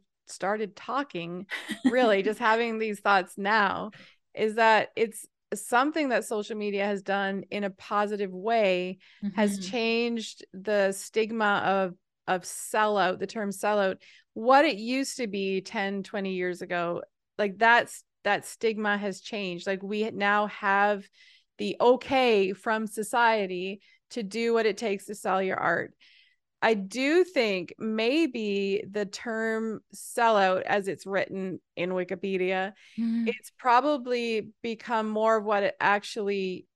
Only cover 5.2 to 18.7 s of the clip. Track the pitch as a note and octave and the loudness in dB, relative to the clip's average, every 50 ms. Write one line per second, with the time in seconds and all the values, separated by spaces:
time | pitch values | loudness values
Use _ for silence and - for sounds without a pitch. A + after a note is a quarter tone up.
5.2 | - - _ _ _ _ G#3 G3+ - - B3 A#3+ C4+ D4+ D#4 E4 D4 C4 A#3 F#3+ | -18 -20 _ _ _ _ -8 -8 -2 0 2 2 2 2 2 0 0 0 0 0
6.2 | A3 - A3+ G#3 G#3 - A3 G#3+ G#3 G#3 G3+ G3 G3+ G#3 G3+ F#3+ F#3+ G3+ G3 G3 | -2 -2 -4 -6 -4 -6 -6 -6 -4 -4 -2 -2 0 -2 -2 -2 -2 -2 -2 0
7.2 | G3 G3 G3 G3 - - - G#3 G3+ G3 F#3+ - - - G#3+ G#3 G#3 G3+ G#3+ G3+ | 0 -2 -2 -4 -6 -8 -6 -6 -4 -6 -6 -10 -8 -4 -2 0 0 0 -2 -4
8.2 | G#3 F#3+ F3+ F#3 F#3+ A3+ A#3 A3+ G#3 F#3 F3+ F3+ F3+ F#3 F#3+ - _ - _ _ | -4 -6 -6 -6 -2 0 2 4 4 4 2 2 0 -4 -8 -10 _ -20 _ _
9.2 | G#3 G3+ - A#3 G#3 G#3 G3+ G3 F#3 F#3 A#3+ A#3+ A3+ A3+ A3+ A#3 A#3+ A#3 A#3 A3+ | -8 -4 0 2 2 2 0 -2 -6 -6 -4 -2 0 0 0 0 0 -2 -2 -4
10.2 | G#3 - - - - - - F#3+ F#3+ A3 G#3 G3+ G3 F#3+ F#3+ F#3+ - - - A#3 | -6 -10 -14 -18 -20 -18 -16 -8 -4 0 2 2 2 2 0 -4 -10 -4 -2 0
11.2 | A3 G#3 A3+ A3 G#3 G3+ G3+ F3 - F#3+ F#3+ F#3+ F#3+ F3+ F3+ - _ _ _ _ | 0 0 0 0 2 2 2 2 2 2 2 2 0 -2 -4 -8 _ _ _ _
12.2 | _ - F#3 F3+ F3 - - - - - - A3 G#3+ G#3+ G#3 G3 F3+ F3+ F#3 - | _ -4 -4 -4 -4 -8 -12 -12 -8 -4 0 2 2 2 4 4 2 2 0 -2
13.2 | A3 G3+ - A3+ G#3 G3+ F#3+ - - G#3 G#3+ G#3 G3 F#3+ F#3 - - - - - | -6 -6 -6 -6 -4 -4 -4 -2 0 0 2 2 2 0 0 -4 -10 -20 -20 -20
14.2 | _ _ _ A3 A3 B3 C4+ C#4+ D4+ D#4 G#3+ G3 A3 A#3 B3+ C4+ C4+ - - - | _ _ _ -2 4 6 6 8 6 4 2 -2 -4 -2 -2 -2 -2 -4 -4 -6
15.2 | B3 G3+ G3 G3 G3 F#3+ F#3+ F#3+ F#3+ - - A3 G3 G3 G3+ G3 F#3 - - G#3 | -6 -4 -2 -2 -2 -2 -2 -2 -4 -4 -4 -4 -2 -2 -4 -4 -6 -6 -6 -6
16.2 | G3 F#3+ F#3 F3+ F3+ F3+ F3 F3 F#3 F3 F3+ F3 E3+ E3+ F3 - - - _ _ | -4 -4 -4 -2 -2 -4 -4 -6 -6 -4 -4 -2 -2 -2 -4 -4 -8 -12 _ _
17.2 | _ _ _ - G#3+ G3+ F#3 G3 A3+ A3+ A#3+ A#3 - - - - - _ _ _ | _ _ _ -2 -2 -2 0 2 4 6 6 6 4 0 -6 -16 -20 _ _ _
18.2 | - G3+ G3+ D#3 - - - - A#3 A3+ | -2 0 0 0 -2 -8 -8 -4 -2 -2